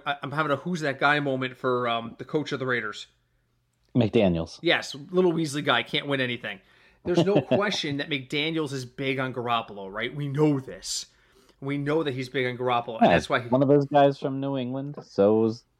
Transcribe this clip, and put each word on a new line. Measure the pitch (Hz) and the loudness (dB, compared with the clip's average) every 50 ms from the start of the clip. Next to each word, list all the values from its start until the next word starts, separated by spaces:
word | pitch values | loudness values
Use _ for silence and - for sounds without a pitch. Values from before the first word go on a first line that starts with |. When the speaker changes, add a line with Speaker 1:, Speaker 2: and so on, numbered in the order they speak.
Speaker 1:
to, | - 147 | -4 -6
I, | 143 - | -6 -6
I'm | - 135 | -6 -4
having | 139 151 156 147 | -2 -2 0 0
a | 143 | 0
"who's | - - 175 180 156 | -2 -2 -4 -4 -2
that | 151 143 131 135 | -2 -4 0 2
guy" | 156 143 147 147 | 4 4 4 4
moment | 143 139 131 131 131 127 127 | 2 0 0 -2 -2 -4 -6
for, | - - 131 123 123 123 117 | -4 0 0 0 2 0 0
um, | 117 117 113 - - - | -2 -2 -4 -8 -12 -14
the | 120 | -8
coach | - - 156 139 - | -4 -4 -4 -2 -4
of | 147 135 | -4 -4
the | 131 | -2
Raiders. | 127 123 117 107 107 104 - - - _ _ _ _ _ _ _ _ _ _ _ _ _ _ _ _ - | -2 -2 -2 -2 -6 -8 -12 -16 -20 _ _ _ _ _ _ _ _ _ _ _ _ _ _ _ _ 2
Speaker 2:
McDaniels. | 127 117 101 - 117 101 92 85 82 80 - - - | 2 4 4 4 4 4 4 4 2 -2 -6 -10 -4
Speaker 1:
Yes, | - 170 151 120 - - - 139 143 175 | 0 0 2 0 0 -6 -12 -14 -12 -2
little | 180 180 185 180 | 0 2 2 2
Weasley | 165 165 165 143 131 147 139 | 2 0 -2 -2 -4 -2 0
guy, | 143 123 117 | 0 0 0
can't | 120 - - 147 143 | 0 -2 -4 -4 -2
win | 143 143 135 | -2 -2 0
anything. | 127 123 120 113 - 107 101 - _ _ _ _ _ _ _ _ - | 0 -2 -4 -6 -8 -10 -12 -12 _ _ _ _ _ _ _ _ -4
There's | 175 175 175 165 | 0 2 2 4
no | 190 202 - | 4 4 2
Speaker 2:
<laughs> | |
Speaker 1:
question | 135 - 131 190 202 214 190 - - 151 143 143 | 2 2 2 2 2 0 -2 -4 -4 -4 -4 -4
that | 143 165 | -4 -4
McDaniels | 147 139 131 - 151 147 147 160 165 160 156 131 | -4 -6 -4 -4 -4 -2 -2 -2 -2 -2 -2 -4
is | 139 131 127 | -4 -8 -8
big | 123 - - 139 135 139 135 | -10 -8 -4 -2 -2 -2 -2
on | 131 131 | -2 -4
Garoppolo, | 117 127 117 117 117 113 113 - 104 101 98 95 | -4 -6 -2 0 0 -2 -2 -6 -10 -12 -12 -10
right? | 98 107 113 - - | -8 -6 -6 -6 -6
We | 147 147 143 | -6 -6 -4
know | 135 147 151 151 143 135 | 2 4 4 4 4 2
this. | - - 87 - - - - - - - _ _ _ _ _ _ _ _ _ _ | -2 -8 -12 -12 -8 -8 -8 -8 -8 -12 _ _ _ _ _ _ _ _ _ _
We | 135 139 143 143 | -8 -6 -6 -4
know | 143 143 151 165 160 | -2 0 0 0 0
that | 147 127 | 0 -2
he's | 131 127 123 | -4 -6 -4
big | - 139 127 | -2 -2 -2
on | 127 123 | -2 -2
Garoppolo, | 120 127 127 123 120 120 - 113 113 | -2 0 0 0 0 0 -4 0 2
and | 240 | 4
Speaker 2:
Yeah, | - 87 | 4 4
Speaker 1:
that's | - - - | 4 2 0
why | 147 123 | -2 -2
he | 117 117 | 0 0
Speaker 2:
one | 120 131 | 2 2
of | 139 131 | 4 6
those | 147 147 139 | 4 4 4
guys | - 147 143 139 143 139 - | 4 6 6 6 6 4 0
from | - 143 135 135 | -4 -4 -4 -4
New | 135 139 139 | -4 -4 -4
England. | 135 123 123 127 135 139 143 147 - | -4 -4 -4 -6 -6 -8 -8 -10 -12
So | - - - - 98 104 110 110 | -16 -4 2 4 4 6 6 4
was | 113 110 110 - _ _ _ | 4 2 0 -4 _ _ _